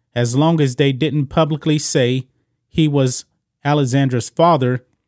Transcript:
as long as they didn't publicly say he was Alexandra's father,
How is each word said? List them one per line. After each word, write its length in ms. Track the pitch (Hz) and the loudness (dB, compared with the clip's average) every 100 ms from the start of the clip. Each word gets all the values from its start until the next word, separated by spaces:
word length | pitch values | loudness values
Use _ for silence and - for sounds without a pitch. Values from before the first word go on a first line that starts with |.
| _ | _
as 220 | 120 117 127 | -4 -2 2
long 240 | 156 165 | 2 2
as 160 | 139 123 | 0 0
they 160 | 139 | -2
didn't 360 | 131 151 147 139 | 0 -2 -2 -2
publicly 500 | 170 156 151 160 151 | 0 0 -2 -2 -2
say 500 | - 156 123 127 - _ _ _ _ | -2 0 0 -2 -6 _ _ _ _
he 180 | - 156 | -2 0
was 380 | 143 131 127 - _ _ _ | 2 0 -2 -10 _ _ _
Alexandra's 640 | 143 147 131 135 139 123 - | -2 0 0 0 0 -2 -6
father, 560 | - 165 156 127 123 _ _ | 0 2 2 0 -4 _ _